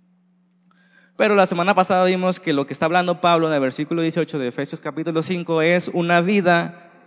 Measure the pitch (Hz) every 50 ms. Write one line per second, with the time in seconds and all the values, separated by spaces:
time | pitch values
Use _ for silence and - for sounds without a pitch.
0 | _ _ _ _ _ _ _ _ _ _ _ _ _ _ _ _ _ _ _ _
1 | _ _ _ - - 214 208 202 185 185 185 170 170 190 202 185 185 - 196 185
2 | 185 180 185 185 185 185 180 - - 165 151 139 139 135 139 - 170 160 170 180
3 | 180 180 175 175 - 175 170 165 165 160 156 143 135 131 123 - 151 143 165 170
4 | 165 165 160 175 156 151 - 147 131 123 120 - 143 - - 160 - 156 135 147
5 | 160 165 165 160 156 151 185 175 170 170 165 160 156 170 175 180 175 - - 175
6 | 170 170 175 175 170 185 214 202 180 180 175 170 170 170 170 - - - - -
7 | -